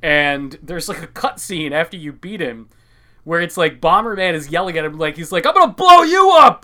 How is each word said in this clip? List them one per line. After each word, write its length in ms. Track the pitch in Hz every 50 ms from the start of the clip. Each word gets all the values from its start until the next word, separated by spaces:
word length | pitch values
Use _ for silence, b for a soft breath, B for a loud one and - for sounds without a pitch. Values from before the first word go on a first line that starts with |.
And 560 | - 165 147 147 147 143 143 139 143 139 131 -
there's, 280 | - 151 175 175 160 -
like, 120 | - -
a 60 | 165
cutscene 640 | - _ - - 269 - - - - 196 170 156 147
after 240 | 139 147 175 170 -
you 160 | 185 160 151
beat 300 | 143 120 - 175 202 214
him 280 | 170 131 117 113 113 107 _ _ _ _ _ _ _ _ _ _ _
where 160 | - 165 170
it's, 160 | 170 170 -
like, 240 | - 175 160 139 123
Bomberman 540 | - 165 170 196 220 233 220 196 185 185 170
is 160 | 160 147 139
yelling 280 | 151 170 185 190 175
at 60 | 160 156
him, 140 | 156 151
like, 180 | 156 160 151 151
he's 160 | 156 170 160
like, 140 | 190 180 -
I'm 80 | 285 330
gonna 180 | 381 359 294
blow 300 | 185 - - 370 349 349
you 300 | 339 311 339 381 381 381
up! 300 | 370 330 294 196 160 -